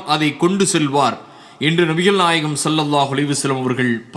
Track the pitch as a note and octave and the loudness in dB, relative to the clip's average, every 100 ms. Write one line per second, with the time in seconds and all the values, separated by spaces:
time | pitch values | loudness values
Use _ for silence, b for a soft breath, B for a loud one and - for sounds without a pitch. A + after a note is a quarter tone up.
0 | F#3+ D3+ D3+ - F3 G3 G3 E3 D3 C#3+ | 0 0 0 0 0 2 0 0 0 2
1 | C3 G#2+ - B B B C#3+ E3 E3+ D#3+ | 0 -2 -10 B B B 0 2 2 2
2 | F3+ G3 F3 E3 D3+ C#3+ D#3+ D#3 D3 D3 | 2 2 2 2 0 -2 -2 0 0 0
3 | C#3 C3+ D3 C3+ C3+ C3 B2+ B2 B2 A2+ | 0 0 -2 -2 -2 -2 -2 0 0 -2
4 | - | -4